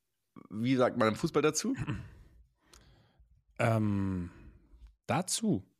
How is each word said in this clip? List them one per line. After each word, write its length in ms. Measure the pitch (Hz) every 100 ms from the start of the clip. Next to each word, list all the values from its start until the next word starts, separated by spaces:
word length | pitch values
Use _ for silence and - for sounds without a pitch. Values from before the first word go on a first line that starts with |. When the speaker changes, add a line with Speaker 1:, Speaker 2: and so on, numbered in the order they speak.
| _ _ _ - -
Speaker 1:
wie 260 | 107 120 131
sagt 200 | 120 120
man 120 | 110
im 80 | 107
Fußball 260 | 170 151
dazu? 320 | 151 151 214 269 117 - - - - - _ _ _ - - - _ _ _ _ _ -
Speaker 2:
Ähm, 720 | 117 113 107 101 98 92 87 - - - _ - - _ -
dazu? 580 | 127 185 - 220 113 -